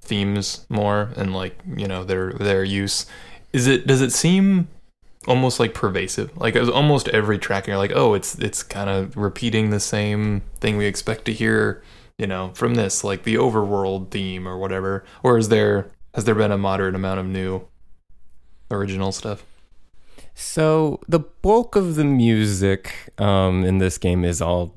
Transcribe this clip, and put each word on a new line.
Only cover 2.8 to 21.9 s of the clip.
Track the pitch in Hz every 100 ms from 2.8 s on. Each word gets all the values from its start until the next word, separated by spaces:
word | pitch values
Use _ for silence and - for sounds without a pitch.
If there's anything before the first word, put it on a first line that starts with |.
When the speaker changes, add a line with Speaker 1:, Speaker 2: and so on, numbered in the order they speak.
| 98 - - - - - -
Speaker 1:
Is | 131 123
it, | 135 131
does | 131
it | 131
seem | - 160 190 196 190 165 - - _ - - -
almost, | 127 131 -
like, | 113
pervasive? | - 107 95 95 - 107 -
Like, | 117 117
as | 120
almost | 131 147 143 -
every | 107 107 101
track, | - 98 98
you're | 98
like, | 98 113
"Oh, | 131
it's, | 101 - -
it's | 101 -
kinda | - 98 101 98 95 -
repeating | 101 - 120 110 107
the | 104
same | - 107 104 104 107 101 - -
thing | 113 104
we | 101
expect | 95 - 110 -
to |
hear, | 110 113 110 107 107 - - - -
you | 104
know, | 95 92
from | - 120 120
this, | 98 -
like, | 104 95
the | - 113
overworld | 127 110 101 101 95 95 92
theme | 104 95 92 92
or | 92
whatever." | 95 95 95 98 - -
Or | 131 120
is | 107
there, | 110 104 101 - - -
has | - 110
there | 107
been | 107
a | 101
moderate | 98 95 95
amount | 92 95 95
of | 92
new | 95 95 92 - - - - _ - - - - - -
original | 101 98 95 95
stuff? | 95 110 101 - - - - - - - - - -
Speaker 2:
So | - - 156 156 156 - -
the | 165
bulk | 143 - 185 220 233 208
of | 180